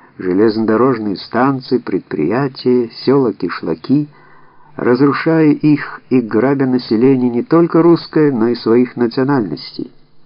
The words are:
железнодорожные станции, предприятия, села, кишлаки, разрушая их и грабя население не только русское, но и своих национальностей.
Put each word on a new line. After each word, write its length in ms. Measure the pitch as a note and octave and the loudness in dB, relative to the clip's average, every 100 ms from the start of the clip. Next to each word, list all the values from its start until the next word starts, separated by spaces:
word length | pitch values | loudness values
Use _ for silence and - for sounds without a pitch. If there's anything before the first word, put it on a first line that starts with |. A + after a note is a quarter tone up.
| _ - | _ -10
железнодорожные 960 | F#2 F#2 A2+ G#2+ A2 A2 C3 A#2 G#2 F#2 | -2 2 2 2 0 2 2 0 -4 -8
станции, 640 | - A2+ C3 C3+ C3 B2 | -6 -2 0 -2 -2 -4
предприятия, 1120 | - F#2+ - - D#2 A#2 C#3 C3+ B2+ B2 A#2 - - | -2 -6 -6 -6 -2 -2 -4 -4 0 0 -2 -4 0
села, 280 | C#3 B2+ | 2 2
кишлаки, 760 | G2+ F2 - F2+ E2 - C#3 D3 - - - - - - - | -2 -6 -6 -6 -6 -2 -2 -2 -10 -20 -20 -20 -20 -20 -4
разрушая 760 | - B2 C#3+ C3 - D#3+ D#3 | 0 2 2 0 0 2 2
их 500 | D3 D3+ D3 - - - | 2 2 0 -2 -16 -2
и 120 | B2+ | -2
грабя 440 | A2+ A2 C3 C#3 C3 | 0 0 0 0 0
население 640 | B2+ - A2 C3 C3 B2 | -2 0 2 2 2 0
не 140 | A#2+ | -2
только 400 | A#2+ E3 E3+ E3 | 0 0 2 2
русское, 480 | E3 E3 - D#3 D3+ | 4 2 0 0 0
но 160 | B2 A2+ | 2 0
и 80 | A#2 | 0
своих 420 | - A#2 B2 - | 2 2 2 0
национальностей. 920 | A#2+ B2 C3 C#3 G2 D2+ - - - - _ - | -2 0 0 0 -2 -6 -12 -14 -14 -16 _ -20